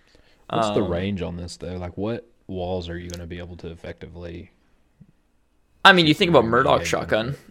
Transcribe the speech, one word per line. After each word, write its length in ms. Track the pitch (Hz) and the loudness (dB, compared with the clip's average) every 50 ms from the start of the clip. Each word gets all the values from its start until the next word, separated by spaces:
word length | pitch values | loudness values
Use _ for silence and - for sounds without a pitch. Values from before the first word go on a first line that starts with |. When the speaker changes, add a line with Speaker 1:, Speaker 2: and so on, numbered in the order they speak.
| _ _ _ _ _ _ _ _ _ - | _ _ _ _ _ _ _ _ _ -6
Speaker 1:
What's 200 | - 117 110 104 | -2 -2 0 0
the 120 | 104 110 101 | 0 0 0
Speaker 2:
Um, 60 | 87 | 0
Speaker 1:
range 320 | 87 85 95 101 104 87 | -2 -2 -2 -2 -4 -4
on 140 | 87 82 85 | -6 -6 -8
this, 200 | 87 87 87 - | -10 -10 -12 -12
though? 200 | - 82 85 92 | -12 -10 -10 -8
Like, 200 | 90 90 90 87 | -8 -8 -10 -8
what 300 | - 101 110 120 - - _ _ _ _ | -6 -6 -4 -6 -6 -10 _ _ _ _
walls 420 | - 95 92 90 90 92 92 85 85 | -10 -8 -6 -4 -4 -4 -4 -4 -6
are 100 | 85 87 | -10 -10
you 100 | 87 87 | -10 -10
gonna 160 | 85 87 87 | -10 -10 -10
be 120 | 82 85 87 | -12 -12 -12
able 180 | 87 82 90 | -12 -14 -14
to 120 | 82 - 85 | -14 -14 -14
effectively 800 | 82 85 - 87 85 - - 76 78 87 87 85 85 87 - - _ _ _ _ _ _ _ _ _ _ - _ _ _ _ _ _ _ _ _ _ _ _ _ _ _ - | -14 -12 -14 -14 -14 -14 -16 -16 -16 -14 -14 -12 -12 -14 -16 -18 _ _ _ _ _ _ _ _ _ _ -20 _ _ _ _ _ _ _ _ _ _ _ _ _ _ _ 6
Speaker 2:
I 60 | 196 | 8
mean, 140 | 190 180 165 | 8 8 6
you 80 | 151 147 | 6 4
Speaker 1:
shoot 40 | - | 4
Speaker 2:
think 120 | 202 170 | 4 4
Speaker 1:
through 80 | 170 131 | 6 6
Speaker 2:
about 60 | 113 | 6
Speaker 1:
in 40 | 113 | 6
Speaker 2:
Murdoch 280 | 117 123 135 143 135 - | 4 4 4 4 4 2
Speaker 1:
game? 60 | - | 2
Speaker 2:
shotgun. 480 | - - - - - 123 110 110 127 139 - - - | 0 -2 -2 -2 0 0 0 0 -2 -8 -10 -14 -18